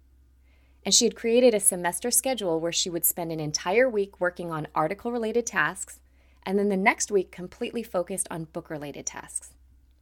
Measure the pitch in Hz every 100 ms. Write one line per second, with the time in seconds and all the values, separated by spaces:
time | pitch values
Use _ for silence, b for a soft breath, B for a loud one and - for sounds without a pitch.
0 | _ _ _ _ _ _ _ _ 202 196
1 | 233 - 233 233 247 208 - 180 175 175
2 | 240 - 262 240 190 160 170 170 185 165
3 | - - 165 160 151 - 175 214 262 214
4 | 196 - 180 180 175 156 156 - 156 196
5 | 240 240 220 233 233 185 151 185 - -
6 | _ _ _ _ - 196 202 190 214 320
7 | - 202 180 - 180 - 233 233 220 185
8 | 175 185 - 165 160 170 - 151 143 135
9 | 131 - - - - - - - _ _